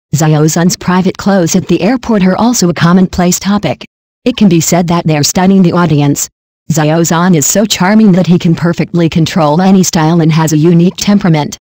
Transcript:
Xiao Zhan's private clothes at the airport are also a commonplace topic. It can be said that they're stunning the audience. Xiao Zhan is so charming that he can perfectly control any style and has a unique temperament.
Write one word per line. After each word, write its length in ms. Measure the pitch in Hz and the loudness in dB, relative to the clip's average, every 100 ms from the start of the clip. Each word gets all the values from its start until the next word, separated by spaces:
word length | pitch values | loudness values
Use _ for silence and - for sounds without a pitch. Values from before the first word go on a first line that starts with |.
| _ | _
Xiao 300 | 139 156 151 | -2 0 2
Zhan's 320 | 156 165 170 - | 0 0 -2 -2
private 420 | - 180 180 - | -2 -2 -2 -4
clothes 380 | 202 196 165 180 | -2 0 0 -2
at 100 | - | -2
the 140 | 175 | -2
airport 420 | 190 254 - 208 | 0 -2 -2 0
are 140 | 185 185 | 0 0
also 320 | 226 247 175 | -2 0 -2
a 60 | |
commonplace 680 | - 170 185 185 - 180 180 | 0 2 2 0 0 -2 -2
topic. 440 | 196 208 160 - - _ _ _ | -2 -2 -4 -8 -12 _ _ _
It 120 | 247 247 | -6 0
can 120 | 208 | 2
be 120 | 170 | 2
said 260 | - 170 170 | 0 0 0
that 180 | 170 | -2
they're 200 | 165 151 | -2 -2
stunning 380 | 143 190 185 196 | -2 0 2 2
the 100 | 175 | 2
audience. 560 | 175 170 147 143 143 - _ _ _ - | 2 0 0 0 -2 -6 _ _ _ -6
Xiao 300 | 156 151 165 | -2 0 0
Zhan 340 | 165 165 180 | 0 0 0
is 100 | 165 | 0
so 200 | 131 196 | 0 -2
charming 480 | 208 - 180 220 214 | -2 -2 0 2 4
that 160 | 180 170 | 2 2
he 100 | 175 | 0
can 160 | 170 | 0
perfectly 540 | 165 170 170 151 175 165 | -2 -2 -4 -4 -2 -2
control 520 | 170 156 190 147 156 | 0 -2 0 0 0
any 220 | 190 196 | 2 2
style 380 | 185 170 156 170 | 2 0 0 2
and 100 | 165 | 2
has 220 | 156 156 | 0 0
a 40 | 151 | 2
unique 380 | 170 170 180 - | 2 2 2 0
temperament. 600 | - 208 185 156 147 - | -2 0 2 0 -2 -10